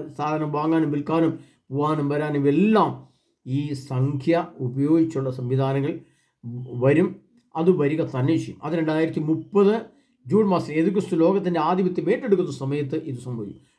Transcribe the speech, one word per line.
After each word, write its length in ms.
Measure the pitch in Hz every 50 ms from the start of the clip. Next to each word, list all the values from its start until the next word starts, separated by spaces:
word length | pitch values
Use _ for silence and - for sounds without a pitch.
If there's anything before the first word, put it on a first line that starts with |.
| - -
സാധനം 380 | - - 147 151 156 156 156 147
വാങ്ങാനും 380 | 147 147 151 160 160 160 160 151
വിൽക്കാനും 420 | 147 147 147 - 160 165 165 143 - - - - _ _ _
പോവാനും 420 | - 127 139 147 151 156 151 143 139
വരാനും 340 | 147 151 151 151 147 143 139
എല്ലാം 420 | 143 143 160 196 220 220 208 170 139 127 - - - _ _ _ _ _ _ -
ഈ 160 | 127 127 143 147 147 143 127 127
സംഖ്യ 500 | - 131 127 131 143 147 131 - 165 165 170 165 160 - -
ഉപയോഗിച്ചുള്ള 720 | 131 123 127 135 139 147 160 165 160 160 - 135 135 131
സംവിധാനങ്ങൾ 600 | 127 131 123 123 131 131 135 135 135 139 139 147 185 - - _ _ _ _ _ _ _ - 117 120 123 127 - - 123
വരും. 280 | 120 135 147 156 190 - - - _ _ _ _ _ _ -
അത് 140 | 160 165 185
വരിക 300 | 180 147 147 139 156 151 -
തന്നെ 300 | - - 131 127 151 165
ചെയ്യും. 240 | - - - - -
അത് 120 | - 180 175
രണ്ടായിരത്തി 460 | 165 160 156 156 156 160 160 - 175
മുപ്പത് 500 | 151 151 160 156 156 - - 202 202 196 220 233 226 - _ _ _ _ _ _ -
ജൂൺ 200 | 123 156 214 220
മാസം 260 | 202 180 160 131 135 147
യേശുക്രിസ്തു 420 | 160 165 196 185 208 - - -
ലോകത്തിൻ്റെ 440 | 160 160 175 190 196 - 180 175 165
ആധിപത്യം 500 | 151 160 180 185 196 180 175 - - 156
ഏറ്റെടുക്കുന്ന 440 | 226 262 - 240 196 180 165 143 135
സമയത്ത് 440 | 123 135 135 143 147 143 135 160 160 -
ഇത് 140 | 147 127 120
സംഭവിക്കും. 420 | - 127 123 110 104 - - - _ _ _